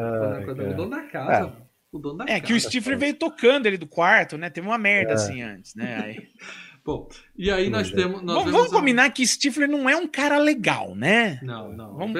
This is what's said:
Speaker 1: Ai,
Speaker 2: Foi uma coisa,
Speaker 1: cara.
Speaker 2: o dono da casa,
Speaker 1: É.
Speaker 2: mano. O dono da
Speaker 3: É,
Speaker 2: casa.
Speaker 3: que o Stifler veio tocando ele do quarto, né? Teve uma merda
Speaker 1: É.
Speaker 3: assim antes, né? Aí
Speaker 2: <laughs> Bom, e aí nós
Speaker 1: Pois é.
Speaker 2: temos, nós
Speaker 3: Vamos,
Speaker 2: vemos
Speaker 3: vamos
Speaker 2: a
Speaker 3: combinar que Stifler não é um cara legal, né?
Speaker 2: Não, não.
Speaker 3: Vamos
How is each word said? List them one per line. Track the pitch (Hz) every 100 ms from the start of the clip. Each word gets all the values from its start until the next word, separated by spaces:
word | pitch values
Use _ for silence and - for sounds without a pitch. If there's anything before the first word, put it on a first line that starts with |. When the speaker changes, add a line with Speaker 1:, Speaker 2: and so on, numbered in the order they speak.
| 117
Speaker 1:
Ai, | 113
Speaker 2:
Foi | 107 101
uma |
coisa, | 98 -
Speaker 1:
cara. | 98
Speaker 2:
o | 95
dono | 208
da | 294
casa, | 311 160 135
Speaker 1:
É. | 123
Speaker 2:
mano. | 90 - - _ _
O | 156
dono | 143 160
da |
Speaker 3:
É, | 254 214
Speaker 2:
casa. |
Speaker 3:
que | -
o | 233
Stifler | 226 247 226 269
veio | 285
tocando | 294 330 - 233 285 220
ele | 190
do | 160
quarto, | - 170 214 156 151
né? | 170
Teve | 170 185
uma | 233
merda | 202 202 110
Speaker 1:
É. |
Speaker 3:
assim | 113 104 123
antes, | 117 98 -
né? | 107 120 110
Aí | 107 110
Speaker 2:
<laughs> | - _ - - - -
Bom, | - 135 - - _
e | - 180
aí | 190 196
nós | 220 185
Speaker 1:
Pois | 190
é. |
Speaker 2:
temos, | 180 196
nós | 180
Speaker 3:
Vamos, | 170
Speaker 2:
vemos | - 339
Speaker 3:
vamos | 494
Speaker 2:
a | 403
Speaker 3:
combinar | 285 240 262
que | - 247
Stifler | - 285 254 285
não | 294 262
é | 311
um | 349
cara | - 294 294
legal, | 294 294 165 127 95
né? | 95 131 220 226 135
Speaker 2:
Não, | 131 117 107
não. | 110 110 139
Speaker 3:
Vamos | 196 175